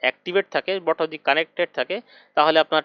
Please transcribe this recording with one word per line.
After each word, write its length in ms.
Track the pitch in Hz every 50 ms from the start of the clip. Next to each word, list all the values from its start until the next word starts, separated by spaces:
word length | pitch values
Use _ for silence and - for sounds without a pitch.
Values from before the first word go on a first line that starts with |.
অ্যাক্টিভেট 460 | - 127 - _ _ 180 175 196 190 -
থাকে, 300 | - 147 - - 190 196
বটটা 260 | 175 160 160 - 165
যদি 120 | 160 160 151
কানেক্টেড 500 | - - 143 156 165 - _ - 175 - -
থাকে 260 | - 127 - 180 233 - _ - - - _ _
তাহলে 240 | - 147 160 160 160
আপনার 240 | 156 - 165 156